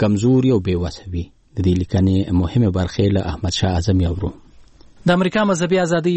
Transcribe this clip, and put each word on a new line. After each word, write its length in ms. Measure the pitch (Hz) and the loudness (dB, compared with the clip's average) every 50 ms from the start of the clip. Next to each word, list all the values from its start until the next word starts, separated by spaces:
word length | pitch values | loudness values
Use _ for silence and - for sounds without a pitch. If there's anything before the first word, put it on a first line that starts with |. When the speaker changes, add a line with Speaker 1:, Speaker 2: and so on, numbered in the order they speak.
| 110 | 0
Speaker 1:
کمزوري 500 | 104 104 98 110 123 131 127 123 131 127 | 0 0 2 2 2 2 4 4 2 2
او 60 | 101 | 2
بې 140 | 90 95 90 85 87 | 0 0 -2 -2 -2
وسه 180 | 80 - - - 98 | -4 -8 -10 -14 -8
وي. 140 | 90 85 85 - _ _ _ _ _ | -8 -8 -8 -8 _ _ _ _ _
د 40 | - 90 | -2 0
دې 80 | 90 87 90 | 2 2 2
لیکنې 360 | 92 - - 95 92 98 95 95 98 - | 0 0 0 2 2 2 2 2 0 0
مهمه 380 | 90 90 90 82 - 123 120 98 90 95 | 0 0 0 0 0 2 2 2 0 0
برخه 320 | 90 85 - - 98 101 98 95 | -4 -4 -2 0 0 2 2 0
له 100 | 95 - 76 | -2 -4 -6
احمد 280 | - - 92 - - | -4 -4 -6 -4 -2
شاه 140 | - 95 90 85 | -2 0 0 0
اعظم 260 | 85 - 92 92 87 90 92 | 0 0 2 2 2 0 -2
اورو. 200 | 95 98 76 - - - - - - - - - - - - - - - 170 | -4 -6 -6 -8 -10 -18 -20 -20 -20 -20 -20 -20 -20 -20 -20 -20 -4 0 0
Speaker 2:
د 40 | |
امریکا 300 | 175 185 190 185 - 214 214 | 2 2 0 0 0 0 0
مذهبي 340 | 202 190 160 175 165 185 185 | 0 0 -2 0 0 0 0
ازادۍ 320 | 180 160 175 170 156 180 175 | 0 0 -2 0 0 0 -2